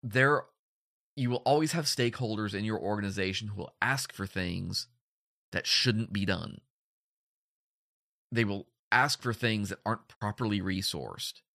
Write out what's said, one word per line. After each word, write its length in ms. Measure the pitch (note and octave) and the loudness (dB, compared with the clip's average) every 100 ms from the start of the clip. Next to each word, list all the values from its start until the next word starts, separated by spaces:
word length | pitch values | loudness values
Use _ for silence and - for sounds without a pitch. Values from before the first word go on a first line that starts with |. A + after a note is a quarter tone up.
There, 440 | B2 A#2 C3+ D3 - _ _ _ _ _ _ - | 0 4 6 6 2 _ _ _ _ _ _ -2
you 120 | B2+ | 0
will 120 | B2 - | 2 4
always 280 | D3 D#3 | 4 4
have 120 | E3 D3 | 0 0
stakeholders 680 | - A#2+ - A#2+ G#2+ G#2+ | 2 0 0 -4 -2 -2
in 100 | G2 | -2
your 160 | G#2+ G#2+ | -2 -2
organization 720 | F#2+ G#2 G2+ F#2+ F#2+ G2 G#2+ | -2 -2 -2 0 -2 -2 -6
who 60 | G2+ | -8
will 180 | - _ | -10 _
ask 320 | A#2+ C3+ - | -2 0 -4
for 120 | - G2 | -6 -6
things 640 | - F2+ F2+ F#2 F2+ - _ _ _ _ _ _ | -4 -4 -4 -4 -6 -8 _ _ _ _ _ _
that 160 | F2+ - | -6 0
shouldn't 460 | - B2+ A2 A2+ | 2 2 2 0
be 120 | G2+ G2 | -2 0
done. 360 | F2+ E2 - _ _ _ _ _ _ _ _ _ _ _ _ _ _ _ _ _ | 0 -2 -12 _ _ _ _ _ _ _ _ _ _ _ _ _ _ _ _ _
They 140 | A#2 A2 | 0 0
will 220 | G2+ - _ _ | 0 -8 _ _
ask 300 | A2+ C#3+ - | 4 4 0
for 120 | A#2+ | -2
things 360 | A2+ A#2+ G#2+ G2+ | 0 0 0 -2
that 100 | - - | -4 -4
aren't 220 | A2 _ | -4 _
properly 540 | - G#2 G#2 A2+ G#2 | -6 -6 -2 0 0
resourced. 800 | F#2 F#2+ F#2+ D#2+ A#1 G1+ - - _ | 0 0 -2 -4 -8 -8 -10 -10 _